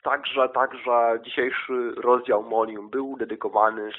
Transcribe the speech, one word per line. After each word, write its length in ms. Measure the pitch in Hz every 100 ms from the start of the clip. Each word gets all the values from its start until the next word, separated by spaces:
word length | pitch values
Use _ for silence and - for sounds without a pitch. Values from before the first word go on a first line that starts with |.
także, 460 | 151 139 - 139 127
także 680 | 123 131 131 127 120 117 113
dzisiejszy 680 | 117 - 131 123 - 127 120 -
rozdział 460 | 117 123 123 107
Molium 480 | 113 113 113 107 104
był 260 | 123 135 135
dedykowany 720 | 113 110 107 104 110 110 107